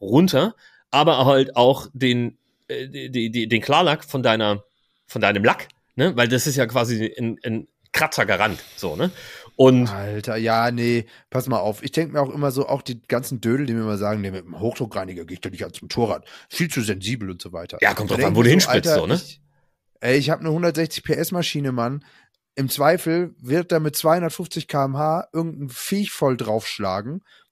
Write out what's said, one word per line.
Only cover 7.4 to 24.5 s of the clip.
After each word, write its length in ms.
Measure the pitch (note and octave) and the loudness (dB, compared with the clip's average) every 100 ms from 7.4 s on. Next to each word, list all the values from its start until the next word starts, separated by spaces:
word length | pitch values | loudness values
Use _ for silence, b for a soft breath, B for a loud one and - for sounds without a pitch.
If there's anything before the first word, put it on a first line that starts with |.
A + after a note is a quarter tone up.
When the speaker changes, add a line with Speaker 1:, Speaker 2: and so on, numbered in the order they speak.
Speaker 1:
ein 240 | - A2 - _ _ | -6 -6 -8 _ _
Kratzergarant, 720 | - D#3+ - G#2 F#2 - - - - | 0 0 0 0 2 2 -2 -10 -10
so, 200 | F#2 D#2 | -8 -4
ne? 160 | F3 B B B B - | -4 B B B B 6
Und 320 | C3 B2+ A#2+ | 6 8 4
Speaker 2:
Alter, 440 | G2 G2+ G#2 G#2 A2+ | -2 -8 -8 -6 -4
ja, 340 | A2+ A2+ A#2+ | 0 2 2
nee, 340 | A#2+ A#2+ A#2+ G#2 b b | 0 0 0 -2 b b
pass 180 | C3 C3 | -4 -2
mal 120 | A2+ | -2
auf. 240 | G2+ G#2 | -2 -4
Ich 80 | - | -4
denk 220 | - D#3+ | -4 -2
mir 80 | D3+ | -2
auch 80 | C3+ | -2
immer 160 | D3 C#3+ | -2 -2
so, 160 | B2+ - | -2 -2
auch 140 | C3+ | -4
die 200 | - A#2+ | -4 -12
ganzen 380 | - B2 C#3 B2 | -4 -4 -4 -4
Dödel, 240 | A2+ C3 C#3+ | 0 0 0
die 80 | |
mir 80 | A2+ | -4
immer 160 | A2 G2+ | -2 -2
sagen, 240 | G#2 G#2+ | -2 -2
nee, 100 | G2 | -4
mit 140 | F#2 F2+ | -8 -12
dem 140 | E2+ | -6
Hochdruckreiniger 640 | A2 - A#2+ G2+ F#2 F2+ E2 | -6 -4 -6 -6 -8 -12 -14
geh 80 | F#2 | -12
ich 60 | |
doch 100 | G2 | -12
nicht 120 | F2+ | -10
ans 180 | F2 - | -12 -12
Motorrad. 440 | - - A#2 D#2+ B B B | -8 -2 0 -2 B B B
Viel 200 | - F3 | -4 -4
zu 120 | C3+ | -2
sensibel 480 | G#2+ F#2+ G2+ B2 F#2+ | -4 -4 -6 -6 -8
und 120 | F2+ | -10
so 100 | F2+ | -12
weiter. 240 | E2+ F2 - | -14 -12 -2
Speaker 1:
Ja, 120 | G2+ | 0
kommt 160 | G2+ G#2 | 0 -2
Speaker 2:
Da 60 | G2 | 0
Speaker 1:
drauf 100 | G#2 | 2
an, 80 | |
Speaker 2:
denk 40 | G#2 | 4
Speaker 1:
wo 60 | |
du 60 | A#2 | 6
Speaker 2:
ich 140 | F3 | 6
so, 80 | F#3 | 4
Speaker 1:
hinspritzt, 160 | B2+ E3+ | 2 2
Speaker 2:
Alter, 120 | D3+ | 2
Speaker 1:
so, 60 | E2 | 2
ne? 80 | E3 | -2
Speaker 2:
ich, 260 | - - _ _ _ _ _ _ | -2 -16 _ _ _ _ _ _
ey, 180 | A#2+ C3+ | 2 2
ich 120 | C3+ | 2
hab 100 | D#3 | -2
eine 120 | D#3+ | -2
hundertsechzig 520 | D#3 F3 D3+ D#3+ - | 0 0 0 -2 -4
P 100 | - | -4
S 180 | D#3 E3 | -2 -2
Maschine, 400 | F3 E3+ D3+ C#3 | -2 -4 -2 -2
Mann. 320 | B2 A#2 C#3+ b b b _ _ - | -2 -2 -4 b b b _ _ -4
Im 140 | C3+ | -4
Zweifel 640 | D3 C#3+ F3 E3 E3+ F3 - | 2 2 2 2 -2 -2 -8
wird 320 | B2 D#3 E3+ | -2 -2 0
da 80 | E3 | 0
mit 160 | D#3 C#3+ | 0 0
zweieinhalbfünfzig 720 | D#3+ E3+ E3 - E3+ | 2 2 0 -6 -8